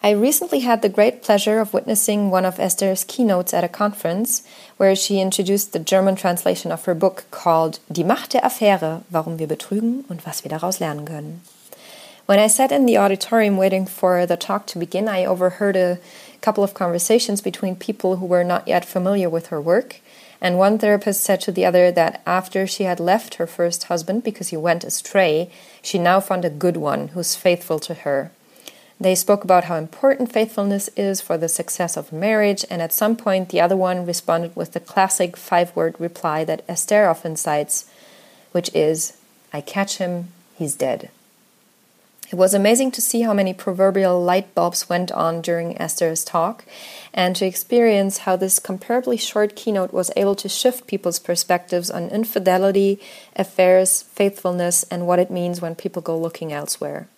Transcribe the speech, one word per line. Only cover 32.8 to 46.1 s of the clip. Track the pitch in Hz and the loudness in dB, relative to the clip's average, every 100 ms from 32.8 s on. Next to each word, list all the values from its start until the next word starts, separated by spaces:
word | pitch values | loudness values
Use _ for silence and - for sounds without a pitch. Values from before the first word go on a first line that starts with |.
at | 165 | -4
some | - 214 226 | 0 0 0
point | 214 190 180 | 0 -2 0
the | 175 | 2
other | 175 190 | 2 2
one | 185 180 175 | 0 -2 -4
responded | 170 - 170 170 - | -4 -2 -2 -2 -8
with | 165 | -8
the | 170 | -8
classic | - - 190 - 180 - | -4 0 0 0 -4 -6
five-word | - 175 175 175 165 - | 0 0 0 -2 -4 -4
reply | 170 170 165 156 160 | -10 -6 -4 -4 -4
that | 156 - | -6 -6
Esther | 175 - 208 196 | -8 2 4 4
often | 165 170 156 | 2 -4 -6
cites, | - 151 147 - - - - - - _ _ | -2 -2 -2 -6 -8 -20 -20 -20 -20 _ _
which | 175 175 | -4 -2
is, | 160 156 160 - - _ _ _ | 0 2 0 -6 -10 _ _ _
"I | 147 | -12
catch | 147 196 202 - | -6 -4 -4 -4
him, | 180 175 175 - _ - | -4 -6 -8 -16 _ -8
he's | 151 - | -6 -2
dead." | 131 120 - _ _ _ _ _ _ _ _ _ _ _ - | -2 -4 -8 _ _ _ _ _ _ _ _ _ _ _ -10
It | 180 | 2
was | 185 | 4
amazing | 196 202 240 262 | 4 4 4 2
to | 247 | -2
see | - 233 | -2 0
how | 233 | 2
many | 202 190 | 2 0
proverbial | 185 - 180 190 190 190 180 | -2 -6 2 2 4 2 2
light | 175 185 196 - | 2 0 0 -2
bulbs | 170 - - | 0 -2 -4
went | 175 180 | -4 -2
on | - 165 170 | -2 -2 -2
during | 165 170 170 - | -4 -4 -4 -6
Esther's | 160 - 165 | -6 -2 -2